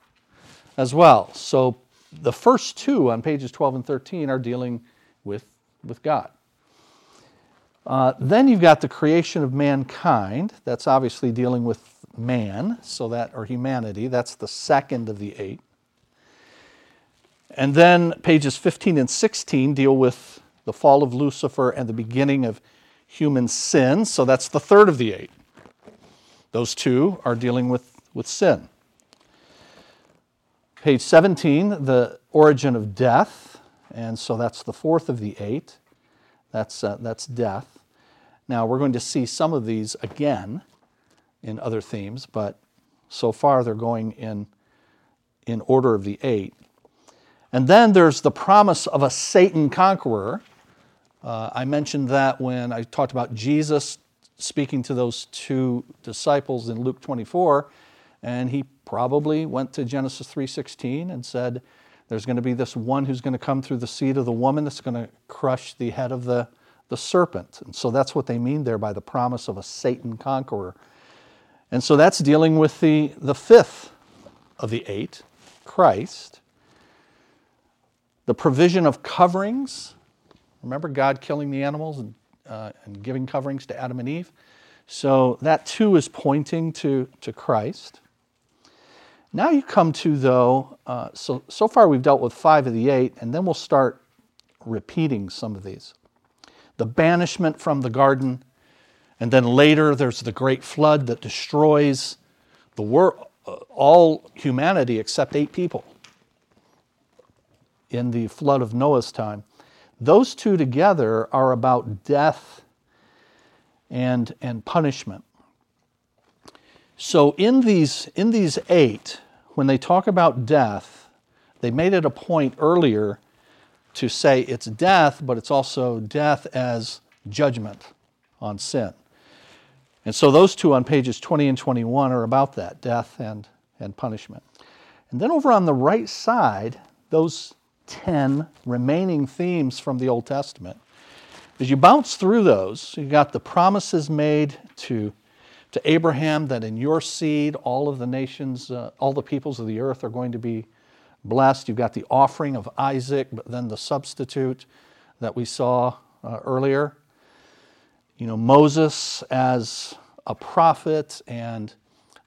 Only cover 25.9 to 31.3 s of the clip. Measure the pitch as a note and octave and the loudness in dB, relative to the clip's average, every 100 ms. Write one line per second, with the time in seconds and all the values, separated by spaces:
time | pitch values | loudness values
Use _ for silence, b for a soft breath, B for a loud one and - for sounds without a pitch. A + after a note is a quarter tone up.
25.9 | - b b b b b A#2 A#2 - C3 | -20 b b b b b -6 -4 -4 0
26.9 | B2+ F3 F3+ B2+ A#2 B2 B2 B2 B2 _ | 2 2 -2 -4 -2 -2 -2 -2 -4 _
27.9 | _ _ A#2 - - F#3+ G2+ - _ _ | _ _ -12 -8 0 2 2 -2 _ _
28.9 | _ _ _ b b b b b b b | _ _ _ b b b b b b b
29.9 | b b b _ _ _ _ _ _ D3+ | b b b _ _ _ _ _ _ 2
30.9 | B2+ - E3 F#3+ | 2 6 6 6